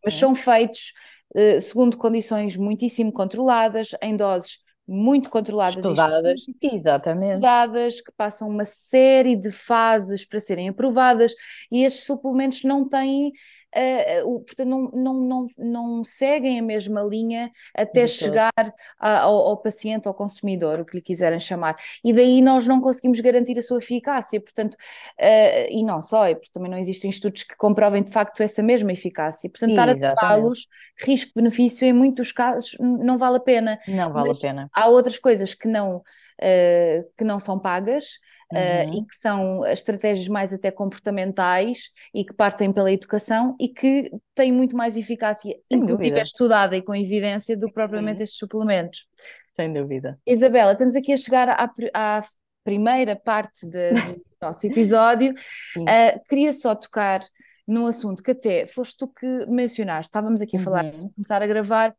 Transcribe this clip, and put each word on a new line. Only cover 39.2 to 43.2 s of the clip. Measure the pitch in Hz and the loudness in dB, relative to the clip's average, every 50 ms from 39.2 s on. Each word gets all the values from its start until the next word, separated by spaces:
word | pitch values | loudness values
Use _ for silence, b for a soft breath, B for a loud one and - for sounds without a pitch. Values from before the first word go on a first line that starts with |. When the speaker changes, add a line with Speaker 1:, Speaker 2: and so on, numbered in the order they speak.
| - 220 208 196 190 190 190 185 131 | -4 -2 -2 -2 -2 -2 -4 -4 -2
Speaker 1:
estratégias | - - - - - 202 196 - 214 208 190 185 | -2 -4 -4 -4 -6 -6 -2 -2 -2 -2 -2 -4
mais | 185 208 202 196 185 196 | -4 -4 -4 -4 -4 -6
até | 190 196 196 | -6 -6 -6
comportamentais | 190 - 202 196 190 - _ 214 202 190 185 190 196 196 185 180 180 185 196 233 247 - - - b b b b b | -4 -4 -8 -8 -8 -8 _ -6 -4 -4 -4 -4 -2 -2 0 2 2 0 0 -2 -4 -8 -10 -16 b b b b b
e | 214 190 | -8 -8
que | - - | -8 -2
partem | - 214 202 202 - 208 196 | 0 0 0 2 0 -2 0
pela | 190 202 196 190 | 2 2 2 2
educação | 196 190 190 - - 208 | 0 0 -2 -4 -6 -4